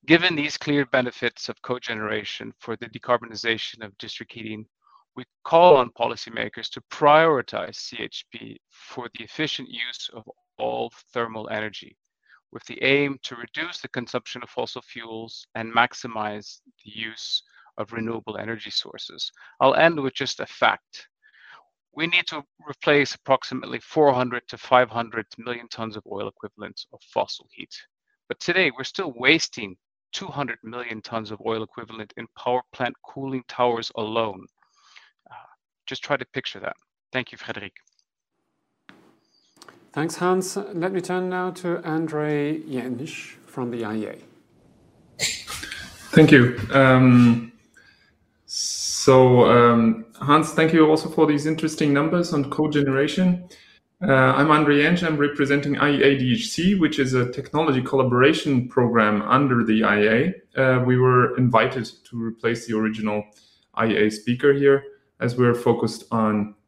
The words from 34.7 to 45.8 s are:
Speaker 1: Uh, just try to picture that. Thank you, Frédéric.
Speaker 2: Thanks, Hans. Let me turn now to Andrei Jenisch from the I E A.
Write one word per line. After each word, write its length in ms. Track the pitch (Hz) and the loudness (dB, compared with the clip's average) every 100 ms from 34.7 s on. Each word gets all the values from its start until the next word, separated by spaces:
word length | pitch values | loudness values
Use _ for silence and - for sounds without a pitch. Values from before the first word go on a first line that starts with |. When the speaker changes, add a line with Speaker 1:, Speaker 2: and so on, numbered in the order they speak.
| _ _ - _ _ _ | _ _ -20 _ _ _
Speaker 1:
Uh, 40 | - - _ _ _ | -20 -20 _ _ _
just 180 | - 131 | -16 -14
try 140 | - 139 | -6 -6
to 80 | 127 | -6
picture 320 | 135 - 98 | -12 -12 -12
that. 140 | - - _ _ _ | -14 -14 _ _ _
Thank 200 | 127 120 | -10 -10
you, 60 | 113 | -16
Frédéric. 340 | - 107 101 _ _ _ _ _ _ _ _ _ _ _ _ _ _ _ _ _ _ _ - _ _ | -14 -14 -14 _ _ _ _ _ _ _ _ _ _ _ _ _ _ _ _ _ _ _ -20 _ _
Speaker 2:
Thanks, 240 | 143 160 - | -6 -6 -2
Hans. 400 | 180 185 185 196 | 0 0 -2 -8
Let 360 | - 170 185 | -8 -6 -4
me 100 | 190 | -4
turn 260 | 175 185 185 | -4 -4 -4
now 220 | 180 180 | -4 -6
to 280 | 180 175 170 | -6 -6 -6
Andrei 760 | 170 156 160 151 151 147 143 160 | -4 -4 -4 -4 -2 -2 -2 -6
Jenisch 760 | - 131 123 120 156 - - - _ | -8 -8 -8 -10 -10 -14 -18 -20 _
from 240 | - 123 | -10 -8
the 140 | 117 | -6
I 120 | 107 110 | -6 -6
E 100 | 104 | -8
A. 100 | - - _ _ _ _ _ _ _ _ - - - - - - - | -12 -20 _ _ _ _ _ _ _ _ -8 -8 -8 -14 -16 -14 -16